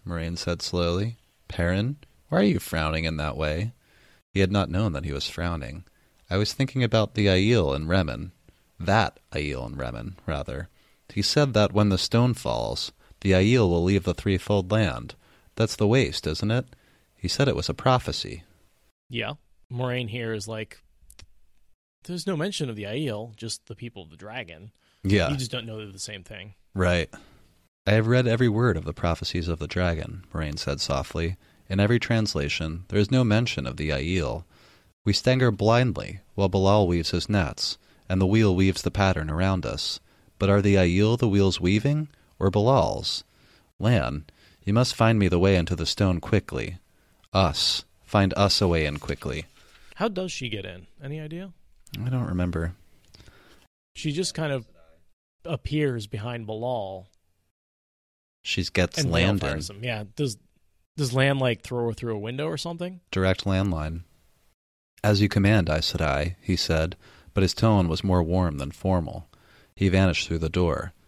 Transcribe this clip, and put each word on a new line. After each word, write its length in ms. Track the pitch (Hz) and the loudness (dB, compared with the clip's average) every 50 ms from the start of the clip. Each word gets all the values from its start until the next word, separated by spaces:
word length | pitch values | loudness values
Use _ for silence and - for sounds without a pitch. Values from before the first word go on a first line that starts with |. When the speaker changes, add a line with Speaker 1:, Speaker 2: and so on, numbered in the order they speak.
| - | -10
Speaker 1:
Moiraine 320 | 87 85 82 82 85 85 85 | -8 -6 -4 -4 -4 -6 -4
said 240 | - 87 85 82 | -4 -4 -4 -4
slowly. 540 | - - - 87 85 85 87 92 104 117 117 - _ _ _ _ _ - | -4 -4 -2 0 0 0 0 0 -2 -4 -6 -10 _ _ _ _ _ -10
"Perrin, 480 | - - 87 87 92 98 107 127 147 - - - _ _ _ - | -4 -2 0 0 0 0 -2 -2 -4 -8 -12 -20 _ _ _ -4
why 80 | 143 185 | 0 2
are 40 | 202 | 2
you 140 | 208 151 - | 2 2 0
frowning 460 | - - - 82 78 78 80 80 82 | -2 -4 -4 -2 -2 -2 -2 -2 -2
in 140 | 80 80 73 | -2 -2 -4
that 180 | 76 73 58 | -4 -4 -4
way?" 360 | 67 78 76 76 82 107 117 - _ _ _ _ _ _ _ _ _ _ _ | -2 -2 -2 -2 -2 -4 -4 -6 _ _ _ _ _ _ _ _ _ _ _
He 80 | - 95 | 0 2
had 100 | 98 90 | 2 2
not 180 | 101 101 90 - | 2 2 0 0
known 220 | 82 92 113 104 78 | 0 0 0 -2 -2
that 100 | 69 80 | -4 -4
he 80 | 73 | -6
was 160 | 71 71 - - | -4 -6 -6 -6
frowning. 560 | - - 85 87 85 80 65 57 71 87 90 _ _ _ _ _ _ _ _ - | -6 -6 -4 -4 -4 -6 -8 -10 -12 -14 -16 _ _ _ _ _ _ _ _ -4
"I 80 | 98 98 | -2 0
was 160 | 104 - - | 0 0 0
thinking 280 | - 135 131 - 131 | -2 -2 -2 0 0
about 320 | 123 113 113 113 107 - - | 0 2 4 2 2 2 2
the 120 | 110 101 | 2 4
Aiel 480 | 101 92 92 98 110 123 110 85 69 67 | 4 4 4 4 4 4 4 4 2 0
and 120 | 71 78 78 | -2 0 0
Remen. 420 | 90 95 90 73 58 62 80 90 - _ _ - - _ _ _ _ - | 2 2 2 0 -4 -8 -10 -12 -14 _ _ -20 -20 _ _ _ _ -6
That 380 | 85 87 98 113 98 - - _ _ _ | -2 2 2 2 2 0 -4 _ _ _
Aiel 340 | - 76 73 73 67 64 62 | -6 -6 -4 -4 -4 -6 -6
and 100 | 58 67 | -8 -8
Remen, 400 | 67 64 60 60 57 58 - 90 - - | -8 -6 -6 -6 -8 -10 -10 -12 -10 -6
rather. 440 | - 73 69 - - 64 67 - - _ _ _ _ _ _ _ - | -6 -4 -4 -4 -6 -8 -8 -10 -12 _ _ _ _ _ _ _ -8
He 80 | - - | -4 -2
said 320 | 101 - - 151 147 139 | -2 0 2 2 2 4
that 200 | 113 107 104 98 95 | 4 4 4 4 4
when 160 | 104 107 101 | 4 4 4
the 80 | 95 90 | 4 2
stone 340 | - - - 117 123 123 | 0 2 2 4 4 4
falls, 580 | 117 - - 62 58 58 57 55 - - - - - _ _ - - - | 2 0 -2 -2 -2 -2 -2 -4 -4 -6 -8 -8 -10 _ _ -20 -12 -2
the 120 | - 98 | 2 4
Aiel 360 | 95 92 95 107 123 127 107 90 | 4 4 6 4 4 4 4 4
will 140 | 85 85 85 | 4 4 4
leave 200 | 92 101 98 87 | 4 2 2 2
the 100 | 92 87 | 0 -2
threefold 560 | - - 104 95 92 - - 104 101 90 92 | -2 0 -2 -2 0 0 0 0 0 0 0
land. 440 | 107 110 107 82 - - - - - _ _ _ _ _ _ _ _ | 0 2 2 0 -2 -4 -10 -14 -16 _ _ _ _ _ _ _ _
That's 200 | - 113 110 - | -2 -2 -2 0
the 100 | - 107 101 | 0 2 4
waste, 380 | 117 135 117 71 - - - | 4 4 2 0 -2 -4 -4
isn't 240 | 80 - - 101 104 | -4 -4 -2 -2 -2
it? 140 | 110 127 127 - - - _ _ _ _ _ _ _ | -2 -2 -4 -6 -12 -20 _ _ _ _ _ _ _
He 120 | _ - 90 | _ -6 -4
said 200 | - - 139 135 | -2 0 0 0
it 80 | - | 0
was 120 | - - - | 0 -2 -6
a 60 | - | -6
prophecy." 680 | - - 135 127 123 - - - - - 95 - 85 - _ _ _ _ _ _ _ _ _ _ _ _ - | 0 2 2 2 2 2 -2 -6 -6 -8 -10 -12 -14 -16 _ _ _ _ _ _ _ _ _ _ _ _ -10
Speaker 2:
Yeah. 240 | 127 117 107 110 147 - _ _ _ _ _ - | -8 -8 -6 -8 -10 -12 _ _ _ _ _ -12
Moiraine 380 | 123 120 127 123 123 127 123 107 | -8 -6 -6 -4 -4 -6 -6 -6
here 240 | 104 123 117 113 | -8 -8 -6 -6
is 160 | 113 107 95 110 | -6 -6 -8 -8
like, 340 | 113 110 110 - - - _ _ _ _ _ - - - - - - - _ _ _ _ _ _ _ _ _ _ _ _ - | -10 -10 -10 -12 -16 -20 _ _ _ _ _ -20 -20 -20 -20 -20 -20 -20 _ _ _ _ _ _ _ _ _ _ _ _ -14
"There's 220 | - 175 175 - | -10 -10 -8 -6
no 100 | 196 190 | -4 -4
mention 340 | 147 160 202 196 - 151 123 | -2 -4 -4 -4 -6 -6 -6
of 60 | 110 | -6
the 80 | 104 101 | -8 -8
Aiel, 520 | 101 110 139 156 131 107 104 113 120 107 | -6 -4 -4 -4 -4 -4 -6 -8 -12 -14
just 300 | - 113 113 - - _ | -12 -10 -10 -10 -10 _
the 80 | - 113 | -16 -16
people 280 | - 120 120 - 98 | -14 -14 -14 -14 -16
of 60 | 85 80 | -18 -18
the 60 | 78 | -18
dragon. 540 | 80 95 107 113 127 113 82 82 78 95 110 - _ _ _ _ _ - | -18 -16 -14 -12 -12 -12 -12 -16 -20 -20 -20 -20 _ _ _ _ _ -2
Speaker 1:
Yeah. 260 | 95 101 101 - - | 0 2 2 2 0
Speaker 2:
You 60 | 147 | -2
just 140 | 135 127 110 | -4 -6 -6
don't 160 | - 123 113 | -8 -10 -10
know 120 | 113 110 110 | -10 -12 -12
they're 140 | 107 101 | -12 -14
the 60 | 95 98 | -14 -14
same 240 | - - 107 98 92 | -14 -14 -14 -14 -16
thing." 300 | - 110 95 92 107 98 _ _ _ - | -16 -18 -16 -18 -20 -20 _ _ _ -2
Speaker 1:
Right. 340 | 98 90 90 90 85 76 - - - - - _ _ _ _ _ _ _ _ _ _ - | 0 2 2 2 0 -2 -4 -8 -16 -20 -20 _ _ _ _ _ _ _ _ _ _ 0
"I 60 | 98 | 2
have 140 | 104 110 110 | 2 4 4
read 200 | 110 123 127 123 | 4 4 2 2
every 220 | 120 113 117 127 120 | 2 2 2 4 2
word 280 | 104 110 123 123 - | 4 4 2 2 2
of 80 | 80 - | 0 -4
the 80 | 82 | -6
prophecies 560 | 78 - - 85 82 - - - - 92 82 85 | -6 -2 0 0 0 -2 -4 -4 -4 -2 -2 -2
of 100 | 82 80 | -4 -4
the 80 | 80 | -6
dragon," 580 | 76 - 90 90 87 82 78 76 - 80 92 - - | -4 -2 -2 0 0 0 -2 -6 -8 -12 -14 -14 -10
Moiraine 260 | - 78 78 76 73 - | -6 -6 -4 -4 -6 -6
said 220 | - 69 71 73 | -4 -4 -4 -2
softly. 560 | - - 71 67 65 - - 82 82 85 90 - _ _ _ _ _ - | -2 -2 -2 -2 -4 -4 -4 -2 -2 -2 -4 -6 _ _ _ _ _ -2
"In 120 | 95 98 | 0 2
every 180 | 101 101 120 117 | 4 4 2 2
translation, 840 | - - 117 113 107 101 - 76 71 71 - - 80 80 80 87 90 - | 2 0 0 0 0 0 -2 -2 -2 -2 -4 -4 -4 -6 -6 -8 -8 -2
there 100 | 92 101 | 0 2
is 100 | 104 - | 2 4
no 140 | 131 131 127 | 4 4 4
mention 420 | 107 104 110 123 117 - - 67 | 4 4 2 2 0 -2 -4 -6
of 100 | 62 62 | -6 -6
the 140 | - 78 76 | -4 -2 -2
Aiel. 540 | 71 67 71 85 92 92 78 64 57 90 - _ _ _ _ _ _ _ _ _ _ _ - | -2 -2 0 0 0 0 0 -2 -4 -6 -10 _ _ _ _ _ _ _ _ _ _ _ -2
We 80 | 107 | 0
stagger 380 | 101 - - 127 127 131 127 120 | 0 2 2 2 2 4 4 2
blindly, 680 | 104 - 104 110 113 120 127 123 85 - - - 92 98 - _ - | 2 2 4 4 4 4 4 2 -2 -4 -8 -10 -12 -14 -18 _ -2
while 140 | - 98 92 | 0 0 2
Balal 380 | 90 98 95 95 101 107 101 | 2 4 4 6 6 6 4
weaves 240 | 87 87 85 82 - | 4 2 0 0 0
his 180 | - 87 - - | -2 -2 -2 0
nets, 500 | 104 101 85 67 60 - - - - - _ _ _ _ _ - | 0 0 0 -2 -4 -6 -6 -6 -6 -8 _ _ _ _ _ -2
and 120 | 92 92 | 0 2
the 60 | 95 | 4
wheel 280 | 92 104 110 110 101 90 | 4 4 6 6 4 4
weaves 260 | 92 95 95 92 - | 4 4 4 2 0
the 80 | - 101 | -2 -2
pattern 380 | - - 98 95 87 80 78 78 | 0 2 2 2 2 0 -2 -4
around 340 | 73 82 92 98 95 92 - | -2 0 0 2 0 0 -2
us. 340 | 55 58 76 - - - - _ _ _ _ _ _ _ - | -4 -6 -6 -6 -6 -8 -10 _ _ _ _ _ _ _ 0
But 100 | 98 95 | 2 4
are 120 | 101 101 | 4 4
the 140 | 98 101 98 | 4 6 6
Aiel 420 | 95 92 87 87 95 104 110 117 117 | 6 6 4 4 4 4 4 4 2
the 100 | 127 110 | 2 4
wheel's 320 | 95 101 98 95 87 - | 4 4 4 4 2 2
weaving, 480 | 90 90 101 107 - 143 147 151 156 147 _ _ _ _ _ - | 2 2 2 2 2 2 0 0 -2 -6 _ _ _ _ _ -2
or 120 | - 98 | 0 2
Balal's? 720 | - 104 104 123 139 123 80 53 52 - - - - - - _ _ _ _ _ _ _ _ _ _ - | 2 4 4 4 4 4 4 2 0 -4 -4 -6 -6 -6 -8 _ _ _ _ _ _ _ _ _ _ -2
Lan, 460 | 95 113 123 98 65 60 67 82 80 - - _ _ _ _ _ - | 2 2 2 2 2 0 -4 -8 -10 -14 -20 _ _ _ _ _ -2
you 80 | 101 | 0
must 220 | 101 117 127 - - | 2 2 2 2 2
find 240 | - 113 113 113 107 | 2 4 4 4 4
me 100 | 98 87 | 4 4
the 100 | 90 87 | 4 4
way 180 | 92 98 98 | 4 4 4
into 200 | 90 80 - 92 | 4 2 0 -2
the 100 | 76 78 | -2 -2
stone 340 | - - - 104 95 90 85 | -2 0 2 2 2 2 0
quickly. 580 | - - 113 98 - - - 60 - - 92 - _ _ _ _ _ _ _ _ _ _ - | -2 0 0 0 0 -2 -6 -8 -6 -8 -10 -14 _ _ _ _ _ _ _ _ _ _ 0
Us. 500 | 95 95 78 76 - - - - - - _ _ _ | 2 2 2 2 0 0 -2 -2 -4 -6 _ _ _
Find 300 | _ - - 104 98 92 - | _ 0 2 2 4 4 4
us 240 | - 101 98 - - | 2 2 2 4 2
a 60 | 104 90 | 2 4
way 180 | 85 80 76 | 4 2 2
in 120 | 73 73 73 | 0 -4 -6
quickly." 460 | - - 71 - - 73 65 - - - _ _ _ _ - - - - - | -6 -8 -8 -6 -6 -8 -8 -8 -10 -14 _ _ _ _ -20 -20 -20 -16 -8
Speaker 2:
How 120 | - 190 233 | -4 -4 -4
does 220 | 196 185 185 185 | -4 -6 -8 -8
she 160 | - - 131 120 | -8 -8 -8 -8
get 160 | 107 101 98 | -8 -8 -10
in? 220 | 95 87 92 - - _ - | -12 -14 -16 -18 -20 _ -16
Any 180 | 143 139 147 156 | -12 -12 -10 -10
idea? 320 | 151 151 160 175 190 190 170 - - _ _ - _ - - - 110 | -10 -12 -12 -12 -14 -14 -18 -20 -20 _ _ -20 _ -14 -10 -8 -6
Speaker 1:
I 40 | 127 | -4
don't 180 | 131 127 120 - | -2 -2 -2 -2
remember. 460 | 90 90 87 90 85 80 82 85 90 - _ _ _ _ _ _ - - - - - - _ _ - _ _ _ _ _ _ _ - | -2 -2 -2 -2 -2 -2 -4 -4 -6 -10 _ _ _ _ _ _ -20 -20 -20 -20 -20 -20 _ _ -20 _ _ _ _ _ _ _ -14
Speaker 2:
She 160 | - - 151 | -8 -6 -4
just 200 | 143 165 185 - - | -4 -4 -4 -4 -4
kind 180 | - 160 147 | -4 -4 -4
of 140 | 139 127 113 - _ _ _ - _ _ _ _ _ _ _ _ _ _ - | -4 -4 -6 -10 _ _ _ -20 _ _ _ _ _ _ _ _ _ _ -10
appears 640 | 165 160 - - - 147 151 151 139 123 117 107 | -8 -6 -6 -4 -4 -2 0 0 0 -2 -4 -6
behind 400 | 101 - 107 107 123 120 120 113 | -8 -8 -8 -8 -8 -8 -8 -8
Balal 600 | 104 110 110 117 127 127 113 101 95 95 95 95 - _ _ _ _ _ _ _ _ _ _ _ _ _ _ _ _ _ _ _ _ _ _ _ _ _ _ - | -8 -8 -6 -4 -4 -4 -4 -6 -8 -10 -12 -16 -20 _ _ _ _ _ _ _ _ _ _ _ _ _ _ _ _ _ _ _ _ _ _ _ _ _ _ -10
Speaker 1:
She 180 | - - 95 87 | -6 -4 -4 -4
gets 340 | - - 92 90 87 - - | -2 0 0 0 0 0 -2
Speaker 2:
and 120 | 151 104 | -2 0
Speaker 1:
Lan 280 | 82 82 87 95 101 95 | 2 2 2 2 2 0
Speaker 2:
Balal 20 | |
fires 300 | - 71 71 78 82 85 | -2 -4 -6 -6 -8 -10
Speaker 1:
in. 60 | 101 | -12
Speaker 2:
him. 80 | 101 117 | -10 -8
Yeah. 200 | 123 113 107 107 101 - | -8 -8 -8 -10 -10 -8
Does, 220 | - 147 131 104 - _ _ _ _ _ _ _ _ _ _ _ | -6 -6 -6 -6 -10 _ _ _ _ _ _ _ _ _ _ _
does 160 | - 147 120 | -6 -4 -2
Lan, 260 | 120 131 131 139 139 135 | 0 2 2 2 2 2
like, 240 | 131 123 117 - | 0 0 -2 -2
throw 240 | - - 127 120 117 | -6 -6 -4 -4 -4
her 60 | 117 | -4
through 220 | 107 - 123 120 110 | -4 -6 -6 -6 -6
a 40 | 104 | -6
window 280 | 104 110 127 135 151 | -8 -8 -8 -6 -6
or 100 | 160 160 | -6 -6
something? 440 | 143 - 170 170 165 175 185 185 180 _ _ | -8 -8 -8 -8 -8 -10 -10 -12 -14 _ _
Speaker 1:
Direct 340 | - - - 95 92 - - | -2 2 2 2 2 0 0
landline. 580 | 98 95 95 98 101 87 78 76 78 82 85 87 _ _ _ _ _ _ _ _ _ _ _ _ _ _ _ _ _ _ _ | 0 0 2 0 0 -2 -4 -4 -6 -8 -10 -12 _ _ _ _ _ _ _ _ _ _ _ _ _ _ _ _ _ _ _
"As 180 | - 107 104 98 | 2 2 4 4
you 80 | 104 98 | 4 4
command, 400 | - 104 98 101 110 104 87 82 | 4 4 6 6 6 4 4 2
Aes 240 | 76 80 85 - | 0 0 -2 -2
Sedai," 440 | - - 80 76 69 71 73 85 90 - | -2 -2 0 0 0 0 -2 -2 -6 -4
he 140 | - - 92 | -2 -2 0
said, 400 | - - - 85 78 78 85 - - _ - - - _ - - | 0 0 0 0 0 0 -2 -4 -10 _ -20 -20 -20 _ -6 0
but 80 | 101 | 2
his 120 | 98 90 - | 2 2 2
tone 340 | - 117 113 107 101 90 82 | 2 4 4 6 4 4 2
was 160 | 80 - - | 0 0 0
more 180 | 95 90 90 | 2 2 2
warm 360 | 85 80 90 92 90 85 73 69 | 2 2 2 2 2 2 0 -4
than 120 | 67 71 | -6 -8
formal. 580 | - - - 95 92 90 80 - - - - - _ _ _ _ _ _ _ _ _ | -8 -4 0 0 0 0 0 -4 -8 -12 -14 -16 _ _ _ _ _ _ _ _ _
He 140 | - 101 95 | 0 2 4
vanished 380 | 92 95 95 92 85 - - - | 4 4 4 4 2 0 -2 -4
through 100 | - 80 | -4 -2
the 100 | 82 80 | -2 -2
door. 440 | - 92 90 82 69 64 62 82 - _ _ | 0 0 2 2 0 -2 -4 -8 -14 _ _